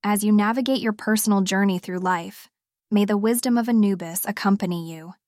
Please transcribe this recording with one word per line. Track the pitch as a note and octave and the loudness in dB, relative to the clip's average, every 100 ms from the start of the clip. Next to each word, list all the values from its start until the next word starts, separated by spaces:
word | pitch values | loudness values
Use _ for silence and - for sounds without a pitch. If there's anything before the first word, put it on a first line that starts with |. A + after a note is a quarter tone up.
As | G#3 G#3 | -2 0
you | G#3 | 2
navigate | G#3 G#3 A#3+ B3+ C4 | 4 2 0 0 -2
your | A3+ | -2
personal | G#3+ - G#3+ G#3+ G3+ | -4 -2 0 2 2
journey | F#3+ F#3+ G3 F3+ | 2 2 0 0
through | - F3+ | -6 -6
life, | F#3 F3+ E3+ - - _ _ _ _ | -2 -2 -4 -16 -20 _ _ _ _
may | G#3 | 0
the | G3+ G#3 | 2 2
wisdom | G#3+ A#3+ C4 A#3+ | 2 0 0 0
of | A#3 | 2
Anubis | A#3 G3+ F#3 E3+ E3+ - | 4 4 0 -6 -8 -6
accompany | G#3 G3+ G3+ F#3 F3 E3 | -2 0 0 0 -6 -8
you | D#3+ E3 - | -14 -16 -20